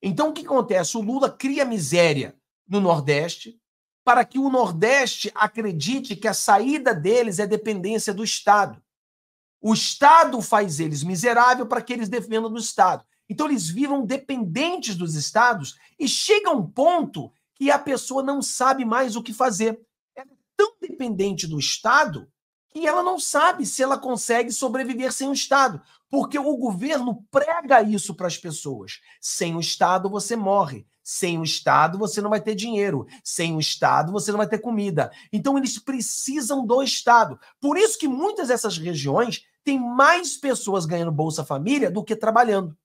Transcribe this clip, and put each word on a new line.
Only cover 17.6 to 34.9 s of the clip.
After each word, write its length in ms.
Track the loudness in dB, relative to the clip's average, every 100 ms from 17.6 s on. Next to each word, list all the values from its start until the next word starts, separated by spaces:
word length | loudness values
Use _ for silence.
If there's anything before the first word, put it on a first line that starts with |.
| 2
a 80 | 2
pessoa 420 | 2 -4 -2 -4
não 200 | -2 -2
sabe 420 | -4 0 0 2
mais 320 | 0 0 0 -4
o 80 |
que 80 | -8
fazer. 480 | 0 0 2 -2 -2 _ _ _
Ela 180 | -20 -20
é 40 | _ _ _
tão 160 | 0 _
dependente 680 | -14 -8 -6 -2 -2 -2 -6
do 100 | -4
Estado 720 | -4 -4 2 2 2 -2 -14 _ _ _ _
que 180 | -4 -2
ela 180 | 0
não 140 | 0 -2
sabe 480 | -2 2 2 2 -4
se 160 | -2
ela 160 | 0 0
consegue 540 | -2 -6 0 0 0
sobreviver 640 | -2 -4 -2 -4 -4 -4
sem 160 | -4 -4
o 40 |
Estado, 480 | -4 0 4 2 0 _ _ _
porque 280 | -2 -2 -2
o 200 | -2 0
governo 680 | -2 -2 -2 -2 -2 -6 -2
prega 500 | 0 0 -2 4 4
isso 320 | 6 0 -4 -6
para 120 | -6
as 100 | -6
pessoas. 640 | -10 -10 -10 -10 -12 -18 _ _
Sem 340 | -8 -4 -4 -2
o 60 |
Estado, 480 | -4 0 2 2 0
você 260 | -6 -4 -4
morre. 500 | 0 2 0 -4 -18 _ -12
Sem 320 | -4 -2 -2
o 60 |
Estado, 540 | -4 -2 2 4 4 0
você 240 | -4 -2
não 80 | -2
vai 100 | -2
ter 160 | -2 -4
dinheiro. 500 | -4 -2 -2 -2 -6 -14
Sem 360 | -10 -4 -2 -2
o 20 |
Estado, 500 | -2 0 2 2 2
você 220 | -2 -4
não 60 | -2
vai 100 | -2
ter 120 | -2
comida. 520 | -2 -4 -2